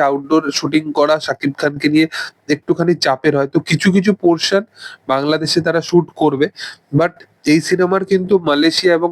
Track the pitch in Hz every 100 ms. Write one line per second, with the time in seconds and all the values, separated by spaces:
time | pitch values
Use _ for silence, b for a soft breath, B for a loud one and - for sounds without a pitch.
0 | 139 139 139 160 151 - 147 156 156 147
1 | 147 156 - 135 143 139 147 147 147 156
2 | 160 B B - - 147 - 170 170 165
3 | 147 131 156 143 139 165 - 160 196 190
4 | 196 196 170 165 - 196 220 B B B
5 | - 135 143 156 156 170 165 165 156 170
6 | 156 - 151 135 160 B B B _ 143
7 | 170 - - _ 147 160 160 180 180 190
8 | 190 190 180 196 160 143 160 160 185 170
9 | 170